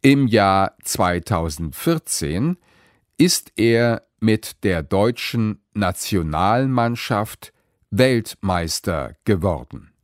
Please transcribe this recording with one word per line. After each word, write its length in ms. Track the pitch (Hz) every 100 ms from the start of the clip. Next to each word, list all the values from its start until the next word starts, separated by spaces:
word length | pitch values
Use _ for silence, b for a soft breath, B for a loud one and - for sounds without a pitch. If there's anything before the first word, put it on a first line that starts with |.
Im 260 | 139 139 131
Jahr 480 | 107 98 95 95 _
zweitausendvierzehn 1700 | - - 90 87 - 87 82 76 80 - - 160 - - 76 85 147 180 b b b b b -
ist 340 | 175 - - -
er 460 | 113 117 120 117 _ _
mit 440 | 107 110 - -
der 180 | 101 85
deutschen 800 | 71 98 113 120 - 120 110 104 _
Nationalmannschaft 1800 | 104 95 - - 98 80 78 95 120 135 127 120 120 - 107 110 - - _ _ _ _
Weltmeister 1200 | 101 131 120 107 - 98 90 82 - - 80 60 - -
geworden. 680 | 98 95 76 60 57 - _